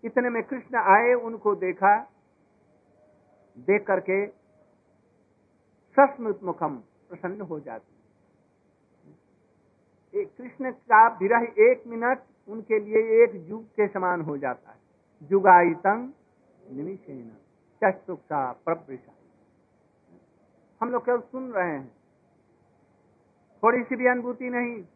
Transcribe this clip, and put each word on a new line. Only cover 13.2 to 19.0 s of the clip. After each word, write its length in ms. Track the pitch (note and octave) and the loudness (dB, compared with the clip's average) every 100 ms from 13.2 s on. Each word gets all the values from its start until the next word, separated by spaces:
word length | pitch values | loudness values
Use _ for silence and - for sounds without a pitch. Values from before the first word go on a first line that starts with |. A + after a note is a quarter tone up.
एक 260 | A#3 F#3 D#3+ | 4 2 -14
युग 160 | G#3+ A3+ | -16 -14
के 220 | - G#3 | -4 -2
समान 340 | G3+ F#3 F3+ | -2 -4 -4
हो 160 | D3 C#3+ | -6 -6
जाता 340 | C3+ B2+ - | -6 -8 -14
है। 60 | G#2+ _ _ _ _ D3 | -20 _ _ _ _ -2
युगायितं 760 | G3 F#3+ F3+ F3 E3 G3 G#3+ B3+ - _ _ _ _ - | 2 8 8 8 2 0 0 -4 -16 _ _ _ _ -18
निमिषेण 580 | C3+ D#3+ F#3+ - C3+ A#2 - _ _ _ _ | -12 -12 -12 -16 -18 -18 -20 _ _ _ _
चक्षुषा 680 | G3+ F#3+ - F3 _ D3+ B2+ | -2 -2 -12 -14 _ -6 -6
प्रवृषा। 640 | B2 - D3 - C3 | -8 -6 -6 -8 -20